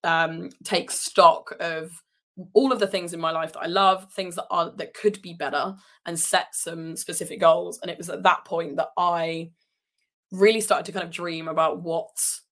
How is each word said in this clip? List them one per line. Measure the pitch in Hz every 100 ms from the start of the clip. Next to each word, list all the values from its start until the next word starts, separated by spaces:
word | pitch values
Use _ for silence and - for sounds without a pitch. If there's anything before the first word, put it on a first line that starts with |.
um, | 170 165 160 165 180 -
take | - 180 -
stock | - - - 170 160 - -
of | 170 160 165 170 _ _ _ - 180
all | 214 269
of | 240
the | 196
things | 196 175
in | 170
my | 165
life | 160 160
that | -
I | 170
love, | 180 196 190 -
things | - 185 175
that | -
are, | 180 165 -
that | 160
could | - 214 202
be | 175
better, | 170 143 143 185 190 _ _ -
and | 170
set | - 185 -
some | - - 165 165 165
specific | - 165 175 -
goals. | 170 165 175 170
And | 180
it | -
was | 170
at | 190
that | 185 175 -
point | 170 170 139
that | - -
I | 175 170 165 165 165 _ _ _ _ _ _ _ _
really | 185 208 220
started | 214 175 -
to |
kind | 180
of | 170
dream | 170 175 165 160
about | 160 160 -
what | 165 160 160 - - - _